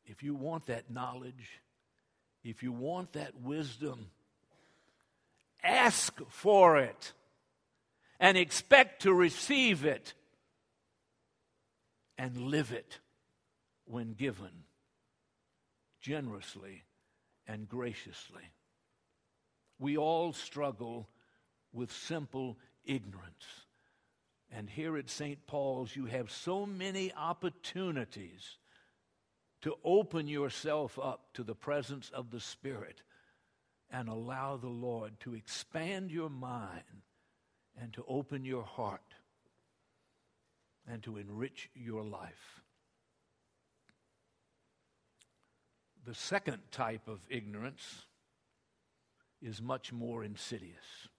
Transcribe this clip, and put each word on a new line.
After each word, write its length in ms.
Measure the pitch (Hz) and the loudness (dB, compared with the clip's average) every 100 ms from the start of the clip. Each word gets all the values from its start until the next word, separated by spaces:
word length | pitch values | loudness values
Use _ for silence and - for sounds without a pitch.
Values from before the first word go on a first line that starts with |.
If 180 | - 104 | -20 -8
you 120 | 143 | -4
want 320 | 143 143 165 143 | -2 -2 -2 -2
that 240 | 117 120 | -4 -4
knowledge, 680 | 120 127 127 127 127 110 - _ _ _ _ _ _ _ _ | -6 -6 -6 -12 -14 -18 -20 _ _ _ _ _ _ _ _
if 200 | 120 107 | -12 -6
you 100 | 127 | -4
want 400 | 120 139 180 180 | -2 -2 -4 -4
that 240 | 147 139 127 | -6 -8 -8
wisdom, 720 | 123 151 143 117 147 123 98 _ _ _ _ - - _ _ _ _ _ _ _ _ _ | -4 -2 -4 -4 -6 -6 -14 _ _ _ _ -20 -20 _ _ _ _ _ _ _ _ _
ask 580 | 175 247 240 - - - 143 | 4 8 8 6 0 -2 -14
for 480 | - 196 202 175 151 | 2 8 12 12 12
it 340 | 120 - - - _ _ _ _ _ _ _ _ _ - | 6 -2 -14 -16 _ _ _ _ _ _ _ _ _ 8
and 180 | 185 185 | 10 10
expect 680 | 170 - - 269 262 - | 6 2 10 12 12 6
to 100 | 196 | 6
receive 720 | 180 170 - - 285 247 170 | 8 8 4 2 6 6 6
it 300 | 147 120 - - _ _ _ _ _ _ _ _ _ _ _ _ _ _ _ _ _ _ _ - | 2 0 -6 -18 _ _ _ _ _ _ _ _ _ _ _ _ _ _ _ _ _ _ _ -6
and 180 | 127 123 | -6 -4
live 360 | 127 151 143 | 0 0 0
it 280 | 123 - - _ _ _ _ _ _ _ _ | -6 -10 -20 _ _ _ _ _ _ _ _
when 300 | - 120 113 | -10 -8 -6
given 500 | 107 135 98 98 170 - _ _ _ _ _ _ _ _ _ _ _ _ _ | -2 -4 -4 -12 -16 -20 _ _ _ _ _ _ _ _ _ _ _ _ _
generously 840 | 127 151 127 101 - 98 95 92 _ _ _ _ _ _ - | -6 -6 -6 -10 -14 -16 -16 -18 _ _ _ _ _ _ -10
and 220 | 107 104 | -10 -6
graciously. 840 | 120 120 104 - - - - - _ _ _ _ _ _ _ _ _ _ _ _ - | -6 -6 -8 -14 -16 -18 -20 -20 _ _ _ _ _ _ _ _ _ _ _ _ -6
We 180 | 139 151 | 0 2
all 360 | 156 165 170 | 2 2 0
struggle 760 | - - 143 143 104 117 117 104 _ _ _ _ _ _ | -4 -10 -2 -2 -2 -8 -8 -12 _ _ _ _ _ _
with 180 | 120 120 | -8 -8
simple 640 | - - 160 143 135 131 117 - _ | -8 -6 -6 -4 -6 -6 -8 -18 _
ignorance. 840 | - 135 101 95 90 - - - - _ _ _ _ _ _ _ _ | -4 -4 -4 -14 -18 -20 -20 -20 -20 _ _ _ _ _ _ _ _
And 180 | 107 101 | -12 -10
here 280 | 151 160 156 | -6 -4 -4
at 140 | 127 | -4
Saint 360 | - 147 143 - | -6 -6 -8 -6
Paul's, 500 | 147 139 131 117 139 | -2 0 0 -4 -6
you 100 | 123 | -4
have 240 | 127 113 | -4 -4
so 360 | - - 190 202 | -6 -4 -2 -2
many 460 | 190 190 190 185 | -4 -4 -2 -4
opportunities 1400 | 156 156 175 180 - - 180 190 143 113 104 90 90 - - _ - _ _ _ _ _ _ _ _ | -2 -4 -2 -4 -4 -8 -4 -2 -2 -4 -10 -14 -16 -18 -20 _ -20 _ _ _ _ _ _ _ _
to 140 | 151 - | -6 -4
open 440 | 165 190 208 165 147 | 4 4 4 -2 -2
yourself 680 | 147 139 - 156 151 131 - | -2 -2 -2 -2 0 -2 -4
up 340 | 135 113 _ | -6 -6 _
to 80 | - | -10
the 120 | 110 | -10
presence 560 | 107 - 147 120 139 - | -8 -2 -2 -2 -10 -10
of 200 | 131 120 | -10 -8
the 100 | 120 | -10
Spirit 640 | - - 135 120 87 - - - _ _ _ _ _ _ _ | -10 -10 -10 -10 -12 -18 -20 -20 _ _ _ _ _ _ _
and 180 | 127 113 | -8 -6
allow 480 | 110 120 131 139 135 | -6 -6 -6 -4 -6
the 120 | 123 | -6
Lord 500 | 120 123 117 107 107 | -6 -4 -4 -8 -12
to 140 | 127 | -12
expand 760 | 113 - - - 160 165 196 190 | -12 -10 -12 -6 -6 -4 -4 -4
your 200 | 160 160 | -4 -6
mind 720 | 135 127 123 98 82 - 101 _ _ _ _ _ _ _ - | -6 -6 -6 -8 -12 -16 -20 _ _ _ _ _ _ _ -14
and 160 | 120 | -12
to 100 | 110 120 | -12 -4
open 380 | 135 135 139 | -4 -4 -8
your 200 | 131 127 | -6 -6
heart 500 | 107 - 107 - _ - _ _ _ _ _ _ _ _ _ _ _ _ _ _ _ _ 117 | -6 -6 -6 -6 _ -20 _ _ _ _ _ _ _ _ _ _ _ _ _ _ _ _ -14
and 160 | 117 | -12
to 120 | 107 104 | -10 -12
enrich 540 | 101 104 135 - - | -10 -6 -6 -8 -18
your 280 | 131 117 110 | -14 -8 -8
life. 580 | 107 101 85 - - - _ _ _ _ _ _ _ _ _ _ _ _ _ _ _ _ _ _ _ _ _ _ _ _ _ _ - _ _ _ _ _ _ _ | -8 -10 -14 -16 -20 -20 _ _ _ _ _ _ _ _ _ _ _ _ _ _ _ _ _ _ _ _ _ _ _ _ _ _ -20 _ _ _ _ _ _ _
The 100 | 117 | -14
second 460 | 113 - - - 113 - | -10 -2 -2 -2 -8 -10
type 340 | - 113 87 - | -4 -2 -2 -10
of 140 | 107 - | -14 -8
ignorance 760 | 127 104 104 123 - - - - _ _ _ _ _ _ _ _ _ _ _ _ _ | -8 -6 -10 -10 -12 -16 -18 -20 _ _ _ _ _ _ _ _ _ _ _ _ _
is 220 | 120 104 | -12 -8
much 300 | 120 131 - | -6 -6 -6
more 320 | 120 117 117 | -8 -6 -6
insidious. 840 | 107 104 - 113 90 85 - - - | -8 -10 -10 -10 -12 -20 -20 -20 -20